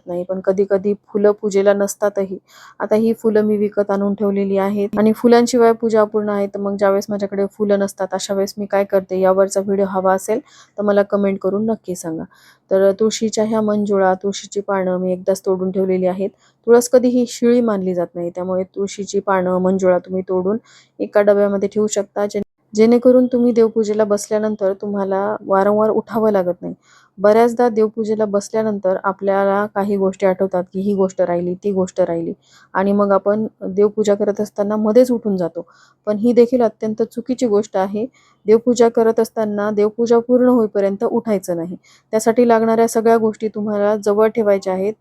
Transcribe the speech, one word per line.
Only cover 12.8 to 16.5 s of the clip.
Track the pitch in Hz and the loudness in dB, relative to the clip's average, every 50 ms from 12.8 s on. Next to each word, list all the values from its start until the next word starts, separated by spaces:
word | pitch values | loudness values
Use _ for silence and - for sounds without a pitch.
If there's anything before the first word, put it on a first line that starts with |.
| 196 196 190 | 4 2 2
तुळशीच्या | 190 220 220 208 - 226 220 - 226 214 | 2 0 -2 -2 -2 -4 -4 -2 -2 -2
ह्या | 214 226 220 | 0 0 -2
मंजुळा, | 214 208 208 208 208 202 202 196 190 185 185 | 0 0 0 -2 -2 0 0 2 2 2 0
तुळशीची | 190 - 202 196 - - 196 - 202 | 0 -2 -6 -6 -6 -10 -10 -10 -8
पानं | 202 - 196 196 185 185 185 180 | -6 -4 -4 -2 -2 -2 -2 -2
मी | 185 185 185 | -2 -4 -4
एकदाच | 180 185 - 190 190 - | -4 -2 -4 -4 -2 -2
तोडून | 202 185 180 185 190 | -4 -2 -2 -2 -4
ठेवलेली | 185 196 190 190 185 185 185 | -2 -2 -2 0 0 0 0
आहेत. | 180 175 190 190 208 - _ _ _ | -2 -2 -2 -6 -8 -8 _ _ _